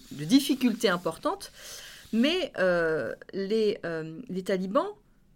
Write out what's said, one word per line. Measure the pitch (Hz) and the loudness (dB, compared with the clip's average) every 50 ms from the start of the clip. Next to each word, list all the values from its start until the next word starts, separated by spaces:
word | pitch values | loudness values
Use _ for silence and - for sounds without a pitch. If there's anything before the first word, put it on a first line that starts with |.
| - - | -12 -12
de | - 135 151 | -10 -6 0
difficultés | 165 247 285 277 - 262 - 254 240 202 - - 196 | 6 6 6 6 4 0 2 2 2 2 2 2 2
importantes. | 180 180 - 170 - - - 294 392 392 - - - - - - - - - - - - - - 214 | 2 2 -2 -4 -4 -2 -4 -4 -4 -4 -8 -16 -18 -18 -18 -16 -16 -16 -16 -18 -18 -18 -10 -2 2
Mais, | 226 247 302 349 370 320 - - - | 4 4 4 4 2 -2 -2 -2 0
euh, | 185 185 175 170 165 160 160 143 113 101 - - - - - | 2 4 4 4 2 2 0 0 -2 -4 -6 -10 -12 -10 -6
les, | 190 196 196 220 226 214 208 - - - | -6 -2 0 2 2 2 2 0 -2 -4
euh, | 170 165 160 156 160 160 160 - - | -6 -6 -6 -6 -8 -10 -12 -10 -8
les | 185 190 185 | -8 -6 -2
talibans | 208 196 180 190 190 202 294 370 415 415 - _ _ _ _ _ _ _ | -2 -2 0 0 0 0 0 0 0 -6 -12 _ _ _ _ _ _ _